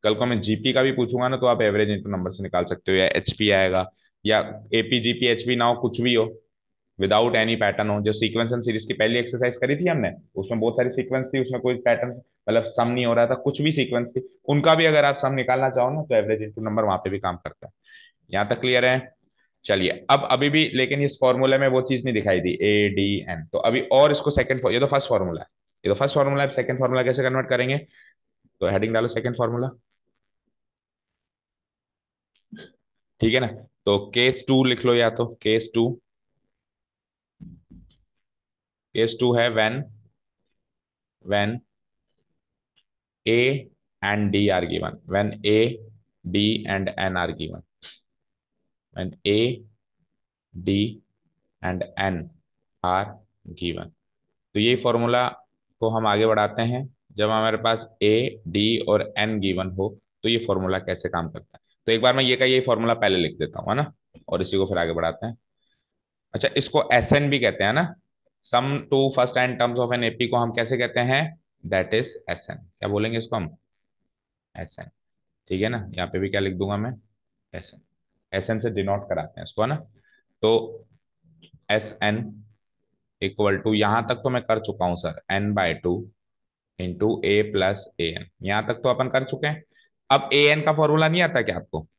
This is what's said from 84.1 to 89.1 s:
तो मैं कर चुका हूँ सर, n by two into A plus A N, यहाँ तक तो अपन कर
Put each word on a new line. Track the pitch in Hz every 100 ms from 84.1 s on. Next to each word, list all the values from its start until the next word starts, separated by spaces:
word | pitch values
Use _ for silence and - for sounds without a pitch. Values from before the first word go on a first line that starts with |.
| 120
तो | 139
मैं | 123
कर | - 110
चुका | 110 - 90
हूँ | 87
सर, | 85 78 _
n | 98 104
by | 101 90 80
two | 90 90 117 _ _ _ _ _ _ _
into | 90 87 107 107
A | - 101 104
plus | 101 95 101 - _
A | 85 85
N, | - _
यहाँ | 95 104 -
तक | 113
तो | 131
अपन | 123
कर | 131